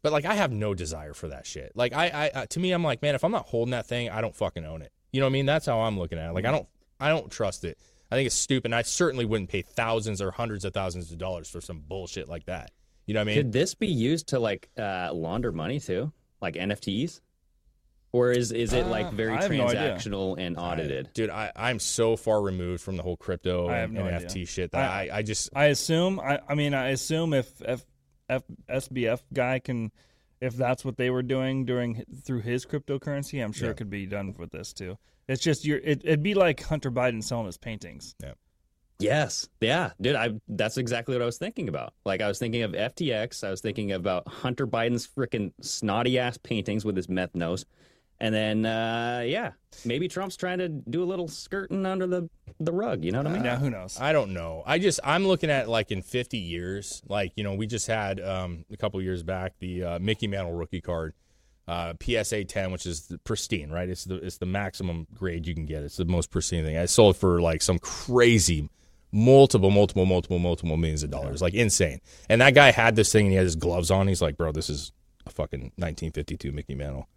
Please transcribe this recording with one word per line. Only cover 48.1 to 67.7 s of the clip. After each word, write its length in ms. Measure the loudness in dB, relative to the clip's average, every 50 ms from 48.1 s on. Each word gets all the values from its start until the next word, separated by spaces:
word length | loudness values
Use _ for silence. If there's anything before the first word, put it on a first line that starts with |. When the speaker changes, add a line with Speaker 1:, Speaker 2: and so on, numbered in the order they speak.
| _ _
Speaker 2:
And 140 | -4 0 0
then, 320 | 0 0 0 0 0 0
uh, 580 | 0 0 -2 -2 -2 -2 -4 -4 -4 -4 -4 -4
yeah, 260 | -4 -4 -4 -4 -8 -10 _ _ _ -20 -10 -4
maybe 240 | -4 -2 -2 -2
Trump's 300 | -4 -4 -6 -6 -6 -6
trying 220 | -6 -4 -4 -2 -2
to 100 | -4 -4
do 340 | -6 -8 -8 -6 -4 -2 -2
a 20 |
little 220 | -2 -2 -4 -6
skirting 580 | -8 -8 -14 -10 -8 -6 -8 -6 -4 -4 -4 -2
under 220 | -2 -2 -2 -2
the, 220 | 0 -2 -2 -4 -6 _ _ _ -20 -10 _
the 120 | -4 -2
rug. 320 | 0 0 0 0 -2 -2 -2
You 80 | 0
know 60 | 0
what 100 | 0 0
I 60 | 0 0
mean? 100 | 0 0
Speaker 3:
Yeah, 140 | 0 0
who 120 | 0 0 -2
knows? 280 | -2 -4 -8 -12 -8 -4
Speaker 1:
I 140 | 0 4 4
don't 200 | 4 4 2 -4
know. 300 | -4 -4 -6 -8 -8 -2
I 120 | 0 2 4
just, 220 | 4 4 2 2 0
I'm 240 | 2 2 4 4
looking 220 | 4 4 2 2 2
at, 180 | 2 2 2
like, 240 | 2 2 0 2 0
in 100 | -2 -6 -4
fifty 340 | -4 -4 -4 -2 -2 -6
years, 640 | -6 -6 -6 -6 -6 -6 -6 -6 -6 -8 -10 -12 -14 -8 -4
like, 240 | -2 -2 -2 -2 _
you 80 | -4 -4
know, 120 | -4 -2
we 120 | -2 -2
just 200 | -2 -2 -4 -2
had, 340 | -2 -2 -2 0 -2 -4 -4
um, 420 | -4 -4 -2 -2 -2 -4 -8 -10 -12 _
a 60 | -10
couple 240 | -6 -6 -4 -2 -2
years 220 | -2 -2 -4 -4 -4
back, 300 | -4 -4 -4 -4 -6 -8 _
the, 240 | -10 -8 -6 -6 -4
uh, 160 | -4 -4 -2
Mickey 280 | 0 -2 0 0 -2
Mantle 260 | -4 -4 -4 -4 -4 -4
rookie 260 | -6 -6 -6 -6 -8
card, 340 | -6 -4 -4 -4 -4 -6 -8 _ _ _ _ _ _ _ _ _ _
uh, 280 | -8 -6 -6 -6 -6 -8 -8
P 160 | -2 0 0
S 160 | 0 0 0
A 140 | -2 -4 -4
ten, 260 | -4 -4 -4 -2 -2
which 140 | -4 -4 -4
is 220 | -6 -6 -6 -8
the 100 | -10 -14
pristine, 540 | -12 _ -4 -4 -4 -2 -4 -4 -4 -4 -6
right? 180 | -6 -4 -4 -4
It's 160 | -6 -8 -6
the, 100 | -8 -8
it's 220 | -8 -8 -10 -8
the 80 | -6 -4
maximum 640 | -2 -2 -2 -4 -4 -6 -4 -4 -4 -4 -4 -8 _ -10
grade 320 | -6 -4 -4 -4 -4 -4
you 100 | -4 -4
can 100 | -4 -4
get. 180 | -4 -6 -6 -8
It's 140 | -8 -4
the 80 | -4 0
most 260 | 2 2 2 0 0
pristine 320 | -2 -2 -2 0 -2 -2 -2
thing. 140 | -2 0
I 80 | 0 0
sold 320 | 4 8 10 10 10 10
for, 240 | 8 6 6 6 6
like, 200 | 4 4 2 2
some 180 | 2 2